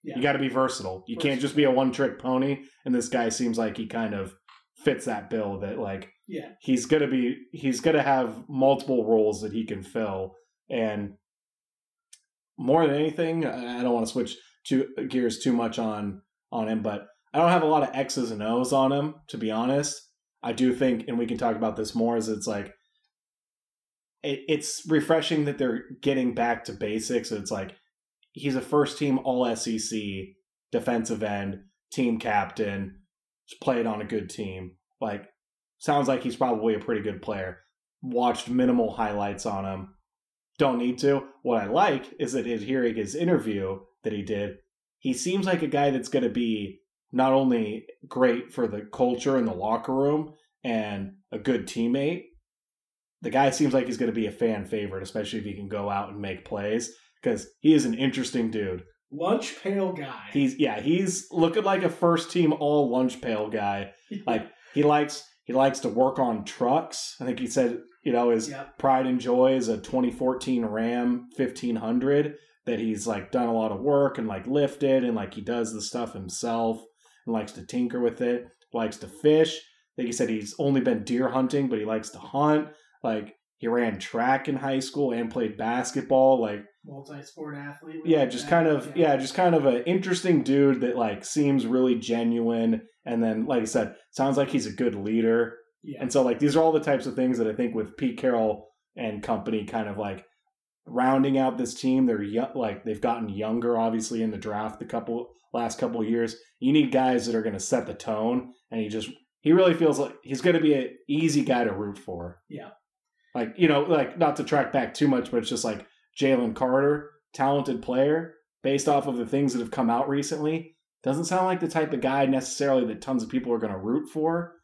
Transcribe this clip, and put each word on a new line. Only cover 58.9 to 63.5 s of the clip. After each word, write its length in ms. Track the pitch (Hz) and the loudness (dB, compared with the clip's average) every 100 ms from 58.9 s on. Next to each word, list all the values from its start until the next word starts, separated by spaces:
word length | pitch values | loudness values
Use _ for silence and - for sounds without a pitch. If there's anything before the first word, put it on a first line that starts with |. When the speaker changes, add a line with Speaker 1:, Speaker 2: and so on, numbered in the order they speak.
| _ _ | _ _
Speaker 1:
Lunch 500 | 147 175 240 - - | -6 0 0 -2 -8
pail 300 | 190 196 185 | -4 -2 -2
guy. 360 | 151 135 - - | -4 -10 -12 -4
Speaker 2:
He's, 240 | 143 135 127 | 0 0 2
yeah, 220 | 135 107 | -2 0
he's 460 | 131 175 190 - - | 0 0 0 -4 -6
looking 320 | 170 160 214 | 0 2 2
like 200 | 202 185 | 0 0
a 60 | 175 | 0
first 400 | - 170 165 - | 2 2 2 0
team 200 | 175 156 | 2 2
all 380 | 151 147 147 131 | 2 2 2 2
lunch 300 | 123 127 - | 2 0 -2
pail 260 | 123 107 | -4 -4
guy. 440 | 104 | -2